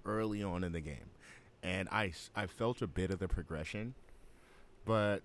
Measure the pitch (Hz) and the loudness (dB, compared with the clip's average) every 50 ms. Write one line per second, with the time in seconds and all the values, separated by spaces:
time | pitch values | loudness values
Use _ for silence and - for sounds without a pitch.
0 | - 95 107 107 110 110 104 104 101 95 87 90 92 87 80 82 73 76 69 - | -2 0 2 2 2 2 2 0 0 0 2 2 0 0 0 -2 -4 -6 -8 -8
1 | - - - - - - - - - - - - - 90 90 95 92 - - 110 | -10 -14 -16 -18 -20 -20 -20 -20 -20 -20 -12 -6 -2 0 0 0 0 0 2 2
2 | 104 90 78 - - - - 104 101 90 - - 113 120 123 - 117 87 - 113 | 2 0 -2 -6 -10 -6 -4 -2 -2 -2 0 0 2 2 2 2 -2 -2 0 2
3 | 95 90 95 87 98 87 - 90 76 - 82 76 80 - - 104 110 123 131 - | 2 2 2 0 0 0 0 0 0 -2 -4 -4 -4 -4 -4 -4 -6 -6 -8 -12
4 | - - - - - - - - - - - - - - - - - 107 113 107 | -16 -20 -20 -18 -20 -20 -20 -20 -20 -20 -20 -20 -20 -20 -20 -4 0 4 4 6
5 | 104 104 101 - | 6 6 4 2